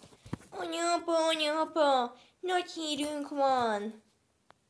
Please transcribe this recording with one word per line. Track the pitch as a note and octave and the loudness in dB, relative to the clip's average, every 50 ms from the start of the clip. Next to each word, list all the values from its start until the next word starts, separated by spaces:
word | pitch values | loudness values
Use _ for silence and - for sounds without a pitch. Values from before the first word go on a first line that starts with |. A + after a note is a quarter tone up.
| - - - - - - - - - - | -20 -20 -20 -20 -16 -14 -14 -14 -14 -14
Anyapa, | - G4 F4+ E4+ D#4+ E4+ E4+ E4+ F4 E4 E4 E4+ E4 E4 D#4+ D#4+ | -12 -10 -8 -6 -4 -2 0 0 0 0 0 0 2 2 2 2
anyapa, | D#4+ D#4 D#4 D4 D4+ D#4+ D#4 D#4 D#4+ E4 D4 C#4+ C4+ B3+ A#3+ A#3+ - - - _ _ _ | 2 2 0 0 0 0 0 0 2 2 4 4 4 4 2 0 -6 -12 -20 _ _ _
nagy | - F4+ F#4 F4+ F4 F4 | -4 -2 0 0 -2 -4
hírünk | - E4 D#4+ D4+ D4+ C4+ D4 D4+ D4+ D4 C#4+ C#4+ | -6 -8 -6 -4 -2 -2 -4 -4 -4 -6 -8 -4
van. | D4+ C#4+ C#4 C4+ C4 B3+ A#3+ A3+ G#3+ G3+ G#3 A3 A3 - - _ _ _ _ _ _ _ _ - - _ _ _ | -2 2 2 4 4 2 2 0 0 -2 -4 -6 -10 -12 -18 _ _ _ _ _ _ _ _ -20 -20 _ _ _